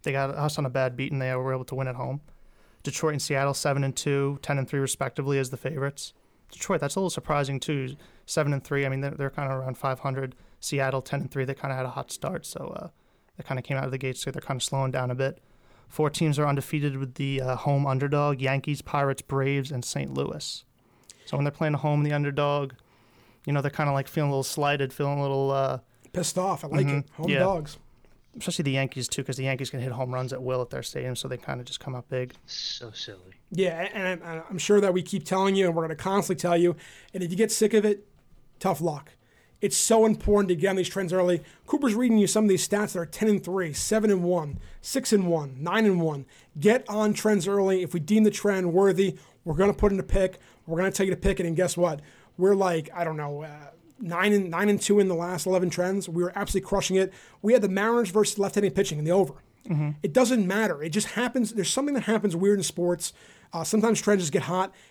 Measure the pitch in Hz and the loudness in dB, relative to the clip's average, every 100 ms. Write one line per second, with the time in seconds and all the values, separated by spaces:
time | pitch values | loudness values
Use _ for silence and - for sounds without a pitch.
0 | - 139 135 143 151 151 139 135 131 123 | -4 -2 -2 -2 -2 -2 -2 0 -2 -2
1 | 135 135 131 127 131 131 127 131 131 123 | -4 -2 -2 -2 -2 -4 -6 -6 -6 -6
2 | 127 143 - - - _ _ _ - - | -6 -8 -10 -20 -20 _ _ _ -8 -2
3 | 160 147 - 139 139 139 151 139 135 - | -2 -2 -2 0 0 0 0 0 -2 -2
4 | 147 139 139 139 - 139 127 143 135 - | -2 0 0 -4 -4 -4 -2 -2 -2 -2
5 | 135 - 139 139 127 135 - 151 139 143 | -6 -4 -2 0 -2 -6 -8 -4 -6 -6
6 | - - _ _ _ - - 180 143 196 | -14 -18 _ _ _ -10 -4 -2 -2 -2
7 | 185 143 - 147 139 139 - 143 131 143 | -2 -4 -2 -2 0 -4 -4 -4 -6 -10
8 | - - - - 147 139 - 139 139 135 | -20 -20 -4 0 0 0 -2 -2 -2 -2
9 | 139 147 139 - 139 135 131 123 139 127 | -4 -4 -6 -4 -4 -4 -6 -4 -4 -4
10 | 139 135 135 - - _ - 143 135 135 | -4 -4 -6 -10 -20 _ -6 -2 0 -2
11 | - 147 131 139 131 135 139 131 127 123 | -4 -6 -4 -4 -4 -6 -6 -6 -6 -8
12 | - - - - - - - - - - | -10 -8 -6 -6 -10 -12 -12 -12 -14 -18
13 | _ _ _ - - 127 - 135 135 131 | _ _ _ -16 -8 -8 -4 -4 -4 -4
14 | 131 127 - 127 - 127 - 135 131 131 | -6 -6 -8 -8 -6 -6 -4 -2 -2 -2
15 | 123 127 135 - _ _ _ - - - | -2 -2 -2 -4 _ _ _ -20 -8 -2
16 | 151 - 160 143 147 139 - 151 143 135 | 0 2 2 2 2 0 -2 -2 -2 -2
17 | 135 127 139 135 127 123 143 139 139 131 | -6 -4 -4 -2 -2 -2 0 2 2 0
18 | 143 147 147 139 131 135 151 143 - 147 | 2 2 2 0 0 0 -2 -6 -4 0
19 | 139 135 - 135 135 139 135 131 - 143 | 0 -2 -4 0 0 0 -2 -6 -6 -6
20 | 139 135 143 151 - - - _ _ _ | -4 -4 -4 -6 -10 -12 -16 _ _ _
21 | - - - 143 143 - 156 147 151 147 | -20 -20 -8 -2 -2 -2 -2 0 0 2
22 | 147 147 143 139 143 143 139 - _ _ | 2 0 -2 0 0 0 -4 -10 _ _
23 | _ _ _ _ - 143 139 - 147 139 | _ _ _ _ -2 0 0 0 0 0
24 | 139 - 147 139 135 - 143 147 135 - | -2 0 0 0 -2 0 0 0 -2 -2
25 | 143 143 139 139 139 139 135 131 - _ | -2 0 0 0 0 2 0 -2 -8 _
26 | - 180 160 - 190 165 147 147 143 139 | -10 -4 -2 -2 -2 -2 -2 0 0 0
27 | - - 160 139 185 180 143 - - _ | -4 -6 0 2 2 0 -4 -14 -20 _
28 | _ _ _ 233 - 170 143 135 135 135 | _ _ _ -10 -6 -2 0 0 -2 -4
29 | 120 - 131 127 131 131 131 139 127 120 | -6 -4 -4 -4 -4 -4 -6 -6 -6 -6
30 | 127 127 127 131 127 127 123 131 123 143 | -6 -4 -6 -6 -4 -4 -4 -8 -8 -6
31 | 127 131 135 123 - 127 123 - - 127 | -6 -6 -8 -8 -8 -10 -10 -12 -10 -10
32 | - 127 127 - - - - - 117 - | -6 -6 -6 -10 -14 -10 -10 -10 -12 -14
33 | - 95 90 - _ 175 180 165 190 214 | -14 -16 -20 -20 _ -2 -2 -2 -6 -4
34 | 185 175 165 160 165 185 - 202 196 180 | -4 -4 -8 -12 -8 -4 4 6 6 2
35 | - 190 - 190 196 196 185 165 160 156 | -2 -6 -2 2 2 4 2 2 -2 -4
36 | 190 196 196 180 175 170 175 170 - - | 0 0 0 -2 2 4 4 2 -8 -20
37 | - 190 170 185 214 - 214 220 208 202 | -12 -6 -2 2 2 4 4 6 4 0
38 | - _ _ - - - 185 117 165 143 | -4 _ _ -20 -20 -4 -2 0 -2 -6
39 | - - _ _ _ _ 202 - - 226 | -12 -20 _ _ _ _ -2 0 4 6
40 | 220 - 196 208 196 175 196 190 180 196 | 6 4 4 4 4 2 2 0 -2 -4
41 | 185 185 185 175 - - - 294 277 214 | -2 2 2 2 -2 -20 -2 0 2 2
42 | 247 220 202 220 214 190 - 202 208 185 | 4 6 4 4 4 4 2 0 0 -4
43 | 165 - 214 202 175 190 170 139 - 220 | -8 0 2 2 0 -4 -4 -4 0 2
44 | 214 190 175 180 147 - - - - 269 | 4 4 2 0 -2 -8 -12 -14 -6 -4
45 | 254 208 180 165 143 127 165 208 214 180 | 2 2 4 0 -2 -6 -2 4 4 4
46 | 160 143 131 - _ 151 190 254 254 208 | 0 -2 -10 -20 _ 2 4 4 2 0
47 | 214 208 220 202 175 202 190 190 175 175 | 0 2 2 2 2 2 2 2 0 -4
48 | 151 214 214 208 208 190 175 175 196 175 | 2 6 6 4 0 2 2 4 4 4
49 | 196 - - _ 170 151 208 - 208 196 | 0 -2 -14 _ -4 2 2 4 2 2
50 | 190 196 185 - - _ - 165 190 190 | 2 2 2 -2 -20 _ -6 -2 0 0
51 | 190 180 190 196 170 160 185 - 175 147 | 0 2 0 0 0 0 0 2 0 0
52 | - - - - 185 196 190 165 151 180 | -10 -20 -18 2 4 4 4 0 -2 -4
53 | 165 156 147 147 156 147 147 - _ - | -4 -4 -6 -8 -10 -16 -20 -20 _ -12
54 | 185 170 202 208 180 170 208 202 - 208 | -4 0 4 4 2 2 2 2 4 4
55 | 190 165 175 180 190 185 180 175 180 196 | 4 2 -2 -2 0 2 2 0 -2 -2
56 | 185 165 175 196 202 196 190 196 - 190 | -2 -2 -2 -2 -2 -2 0 0 2 2
57 | 190 - - - 208 247 202 190 214 240 | 2 -4 -20 -4 4 4 4 2 2 2
58 | 202 196 208 - 196 202 202 185 196 151 | 2 2 2 0 -2 0 0 0 0 -2
59 | 151 185 170 - - _ - 151 151 151 | 2 2 2 -2 -20 _ -4 0 0 -2
60 | 202 190 240 254 180 202 214 143 160 185 | 0 4 4 4 2 2 0 -2 -2 -2
61 | - - 247 254 214 226 170 - 285 277 | -2 -2 0 0 0 -2 -2 0 0 0
62 | - 220 208 165 196 202 180 - 175 175 | 0 0 0 2 4 4 0 0 0 0
63 | - - - - _ 165 156 214 226 214 | -4 -10 -20 -20 _ -8 0 2 4 2
64 | - 202 165 160 139 185 190 - - | 2 2 2 0 0 -2 -2 -6 -20